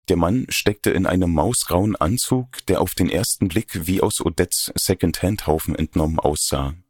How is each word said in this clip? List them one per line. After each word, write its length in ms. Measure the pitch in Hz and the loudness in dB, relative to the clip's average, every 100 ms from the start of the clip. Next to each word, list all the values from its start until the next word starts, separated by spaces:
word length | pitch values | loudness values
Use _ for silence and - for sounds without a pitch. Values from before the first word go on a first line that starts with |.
| - | -2
Der 80 | 87 | 2
Mann 300 | 85 123 - | 2 0 -2
steckte 420 | - - 104 107 | -2 -2 0 0
in 160 | 85 95 | 2 2
einem 260 | 92 87 | 2 2
mausgrauen 640 | 78 87 127 - 87 104 | 2 2 0 0 2 2
Anzug, 720 | - 80 120 - 127 127 - - | 0 0 0 0 -2 -2 -8 -2
der 140 | 92 | 0
auf 160 | 92 - | 0 0
den 120 | 90 | 0
ersten 380 | 87 110 - 98 | 0 -2 0 0
Blick 400 | 110 - 95 80 | 0 -2 -4 -2
wie 140 | 92 | 0
aus 200 | 104 - | 0 0
Odettes 520 | - - 87 - - | -2 0 0 -2 -4
Secondhand-Haufen 1040 | - - 92 87 - 92 101 - 78 - 78 | -2 -2 0 0 0 -2 0 0 0 -2 -2
entnommen 420 | 80 85 78 80 | -2 0 0 0
aussah. 560 | 73 76 - 71 69 80 | 0 0 -2 -2 -2 -6